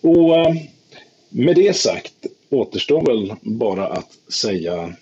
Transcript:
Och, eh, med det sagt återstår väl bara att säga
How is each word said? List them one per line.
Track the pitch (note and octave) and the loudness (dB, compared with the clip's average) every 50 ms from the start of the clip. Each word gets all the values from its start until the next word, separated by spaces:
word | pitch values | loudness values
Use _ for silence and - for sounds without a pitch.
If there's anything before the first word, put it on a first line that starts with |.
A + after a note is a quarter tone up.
Och, | - E3 E3 E3+ E3 E3 E3 | 4 4 4 6 6 4 4
eh, | E3 E3 D#3+ E3 D#3+ - - _ _ _ _ - - - _ _ _ _ _ | 4 4 2 0 -2 -6 -12 _ _ _ _ -20 -20 -20 _ _ _ _ _
med | - A2+ B2 D#3+ F3+ | -4 -2 0 2 4
det | F3 G3 G#3 F#3 | 4 4 4 2
sagt | - - G#2+ F2 - - - _ _ - - - _ _ _ | 0 -2 -2 -2 -4 -8 -16 _ _ -14 -14 -14 _ _ _
återstår | - C3 G#2 - - G#2+ - - C#3+ D#3+ - | -2 -2 -2 -2 -6 -8 -2 0 0 2 2
väl | C#3+ A#2+ A2 G2+ G2 G#2+ - _ | 0 0 0 -2 -4 -8 -10 _
bara | A2+ A2 A2+ A#2+ G#2+ F#2+ F#2 G2 | -8 -6 -2 -2 -2 -2 -2 -4
att | F#2 - - - _ _ _ _ _ | -4 -6 -8 -10 _ _ _ _ _
säga | - - - A2 G2 F2+ E2 E2+ F2 F2 E2+ E2+ E2+ - | -6 -4 -4 -2 -2 -4 -4 -4 -6 -6 -8 -10 -12 -16